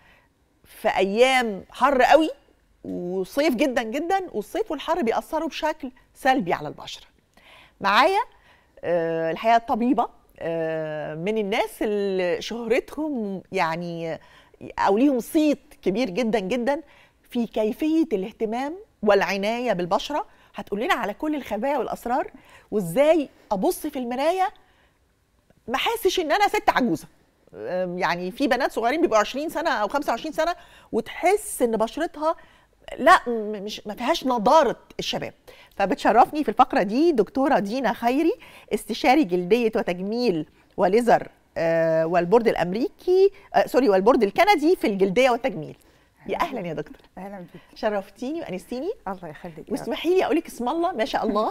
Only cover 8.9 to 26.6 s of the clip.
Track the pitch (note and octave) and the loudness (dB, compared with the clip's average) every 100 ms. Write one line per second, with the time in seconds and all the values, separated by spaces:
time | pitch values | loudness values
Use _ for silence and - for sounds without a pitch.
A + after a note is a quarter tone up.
8.9 | E3+ E3 E3 E3 E3 A3+ A#3 A#3 A#3 A#3+ | 0 0 -2 -2 -2 2 2 2 0 2
9.9 | G#3 - - _ - D#3+ E3 D#3+ D#3+ D#3 | 2 -2 -6 _ -10 -6 -2 -2 -4 -6
10.9 | D3+ D3+ D#3 F3+ A3 G3 A#3 G#4+ - C4 | -6 -8 -6 -4 -2 -2 -2 -4 -4 -2
11.9 | G#3 G3+ F#3 F3+ E3 - A3+ A3+ B3+ - | 0 0 0 0 -2 -4 -6 -2 -2 -2
12.9 | - D#4 C4 G#3 F#3+ - F#3+ E3 E3 F3 | -6 -6 -6 -6 -8 -6 -4 -2 -4 -8
13.9 | E3+ E3 D#3 - - _ - - - D#3 | -8 -8 -10 -14 -20 _ -20 -12 -2 2
14.9 | G3+ C#4+ B3+ - D#4 D4+ C4+ _ - G3 | 4 4 2 0 2 2 0 _ -6 -2
15.9 | G3+ B3+ F3+ A3+ A3+ F#3 B3 A#3+ D4 - | -2 -2 -2 0 0 0 -2 -2 -2 -6
16.9 | - _ _ _ B3 A3+ A#3 A3 A#3 D#4 | -20 _ _ _ -6 -4 -2 -2 -2 0
17.9 | D#4+ D#4+ G3 G3+ - A3 A#3 C#4+ F#4 A4 | 0 0 -2 -4 -6 -6 -4 -6 -8 -16
18.9 | _ G#3+ G3 F3 G3 G3+ A#3 B3 F3+ F3 | _ 4 4 4 0 -2 -2 -2 -2 0
19.9 | G3 - D4 G#4+ _ _ - - G#3 C#4+ | -2 -2 -6 -6 _ _ -16 -8 -4 -2
20.9 | D#4+ F#3+ G3 D#4 D4+ A#3+ G#3+ C4+ C#4+ G#3 | -2 -4 -4 -4 -4 -6 -4 -2 -2 -4
21.9 | - A#3 C4+ - - - - - G#3 F3 | -6 -4 -4 -4 -12 -20 -20 -6 -4 -2
22.9 | F#3 D4 E4 C4+ _ - G3 C#4 F4+ D#4 | 2 4 4 0 _ -6 -2 0 -2 -6
23.9 | C#4 A#3+ B3 D4+ F#4 F#4+ G4+ _ _ _ | -6 -6 -2 0 0 -2 -4 _ _ _
24.9 | _ _ _ _ _ _ _ - B3 - | _ _ _ _ _ _ _ -6 -4 -2
25.9 | A#4 F#4 F#4+ D#4 F4+ G4 G#4 | 0 0 0 0 2 2 2